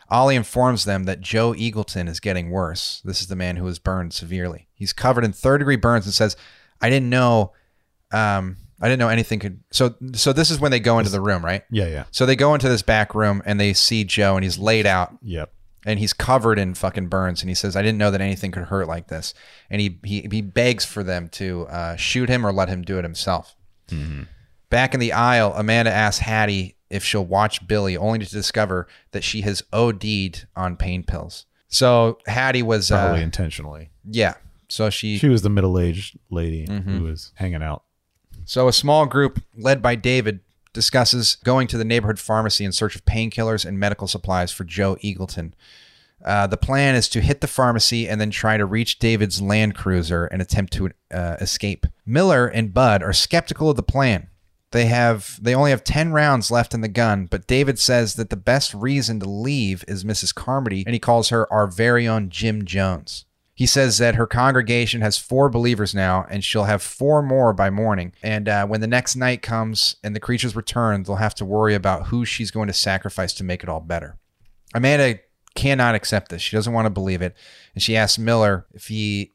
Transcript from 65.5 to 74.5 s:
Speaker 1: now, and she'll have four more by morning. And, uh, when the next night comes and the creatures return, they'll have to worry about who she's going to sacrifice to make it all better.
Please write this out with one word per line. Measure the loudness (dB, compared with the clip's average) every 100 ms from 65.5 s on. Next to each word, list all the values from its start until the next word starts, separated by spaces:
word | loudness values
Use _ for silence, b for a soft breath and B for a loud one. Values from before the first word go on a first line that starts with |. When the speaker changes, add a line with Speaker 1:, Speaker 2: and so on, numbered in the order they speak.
| 4 2 2 0 0
Speaker 1:
now, | 2 0 -2
and | -6
she'll | -2 0 2
have | 0
four | -2 -2 2 4
more | 4 4 4
by | 2 0
morning. | 0 0 0 -4 -6
And, | -4 -2 0
uh, | 0 0
when | -2
the | 0
next | 0 0 -2
night | 0 -2
comes | -2 -4 -2 -2 -2 -4
and | -8
the | -6
creatures | -2 -2 -2 -4
return, | -4 -2 0 0
they'll | -2 -2
have | -2 -2
to | -2
worry | 2 2 2
about | 0 -2 -2
who | -2 -2
she's | -4 -6
going | -4 -2
to |
sacrifice | -2 -2 -2 -4 -6 -6
to | -4 -6
make | -6
it | -6
all | -8
better. | -6 -8 -8 -16 _ _ -20